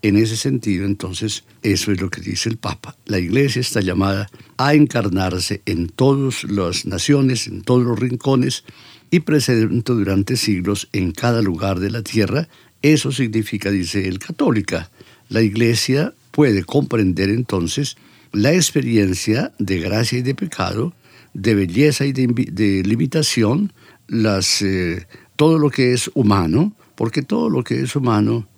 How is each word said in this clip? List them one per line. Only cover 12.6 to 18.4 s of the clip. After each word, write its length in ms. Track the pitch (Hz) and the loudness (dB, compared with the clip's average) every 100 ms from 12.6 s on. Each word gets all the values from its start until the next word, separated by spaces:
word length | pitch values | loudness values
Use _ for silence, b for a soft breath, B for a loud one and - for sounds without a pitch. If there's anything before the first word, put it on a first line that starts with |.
| b b | b b
Eso 300 | 143 151 135 | 2 2 2
significa, 600 | 131 120 110 104 104 98 | -2 -2 -2 -2 -4 -2
dice 360 | 98 85 101 95 | -2 -2 -2 -2
él, 120 | 92 | -6
católica. 720 | - 170 262 110 - 82 82 B B B B | -8 -2 0 0 0 -6 -6 B B B B
La 120 | 107 | 0
Iglesia 720 | 113 107 117 113 - 131 180 - _ | 0 2 2 2 0 0 -2 -6 _
puede 320 | - 143 101 87 | 2 4 4 2
comprender 640 | 143 139 117 95 87 98 | -2 0 0 0 2 0
entonces 640 | 113 123 98 85 - 143 - b b b | 0 -2 -2 -2 -4 -6 -8 b b b
la 220 | 104 | 0